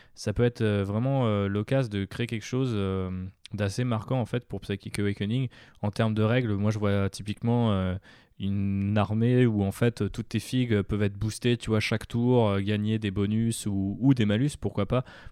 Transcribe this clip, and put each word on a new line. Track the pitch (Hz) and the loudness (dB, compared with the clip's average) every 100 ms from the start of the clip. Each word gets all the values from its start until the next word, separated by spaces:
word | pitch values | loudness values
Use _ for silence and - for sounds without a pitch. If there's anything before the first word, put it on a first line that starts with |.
| - | -20
ça | - - | -8 -4
peut | 104 | 2
être, | 120 - | 2 2
euh, | 110 104 | 0 2
vraiment, | 98 104 127 139 117 | 0 0 0 2 2
euh, | 104 98 | 2 0
l'occasion | 101 107 135 120 | 0 0 0 0
de | 101 | -2
créer | 98 - 120 | -4 -4 -6
quelque | 113 - | -6 -4
chose, | 131 131 | -2 0
euh, | 107 98 95 92 92 92 - - | 0 0 -2 -4 -6 -8 -12 -10
d'assez | 101 101 110 123 | -4 -2 -2 -2
marquant | 110 - 131 | -2 -2 -2
en | 110 | -2
fait | 123 - | -4 -6
pour | 98 | -10
Psychic | - 101 107 - | -6 -8 -6 -4
Awakening. | 101 101 104 123 127 - - _ | -2 -2 -2 -2 -4 -8 -20 _
En | 104 | -4
termes | - 113 | -2 0
de | 107 | 2
règles, | 110 123 120 101 | 2 2 2 0
moi | 104 | 0
je | 107 | 0
vois | 104 101 98 | 0 2 0
typiquement, | - 98 104 117 120 113 | -4 -8 -4 0 2 2
euh, | 98 92 90 - - _ - | 2 0 -4 -8 -20 _ -8
une | 95 101 98 98 98 104 | -4 -2 0 0 0 2
armée | 98 110 117 123 123 | 0 2 4 4 4
où, | 104 | 4
en | 98 | 0
fait, | - 120 - 101 | 0 0 0 -4
toutes | - 110 | -4 -6
tes | 113 | -4
figues | - 127 123 104 | -2 -2 2 2
peuvent | 92 104 | 2 0
être | 104 101 | 0 -2
boostées, | 107 - 120 120 | -6 -2 0 0
tu | - | 0
vois, | 107 | 0
chaque | - 110 - | 0 -2 -2
tour, | 117 120 123 107 | 0 4 4 4
euh, | 98 | 2
gagner | 101 104 104 110 | 0 0 0 0
des | 104 | 0
bonus | 95 101 110 113 110 104 | 0 0 2 0 -2 -2
ou, | 98 98 101 | -2 -2 2
ou | 131 | 4
des | 127 104 | 4 4
malus, | 104 143 - | 2 0 -2
pourquoi | 101 - 101 | -4 -2 0
pas, | 127 - - - | -2 -4 -10 -20